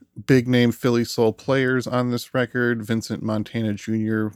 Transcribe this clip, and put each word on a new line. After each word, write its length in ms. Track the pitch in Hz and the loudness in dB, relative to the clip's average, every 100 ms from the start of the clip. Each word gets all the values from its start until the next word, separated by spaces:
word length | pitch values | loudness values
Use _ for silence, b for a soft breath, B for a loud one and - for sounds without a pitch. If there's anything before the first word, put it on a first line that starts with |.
| - - - | -18 -6 2
big 200 | 131 123 | 4 4
name 240 | 123 120 | 4 2
Philly 340 | - 127 120 | 2 0 0
soul 280 | 117 - 110 | 0 0 0
players 560 | 107 - 135 127 127 113 | 0 -2 0 2 0 0
on 220 | 123 123 | -2 0
this 200 | 120 - | -2 -4
record. 500 | 131 120 123 120 117 | -4 -2 0 0 0
Vincent 360 | 107 113 - 117 | -2 -2 -2 -6
Montana 500 | 110 107 104 117 110 | -4 -4 -4 -4 -4
Junior 580 | 101 - 110 107 110 107 | -4 -4 -2 0 -2 -2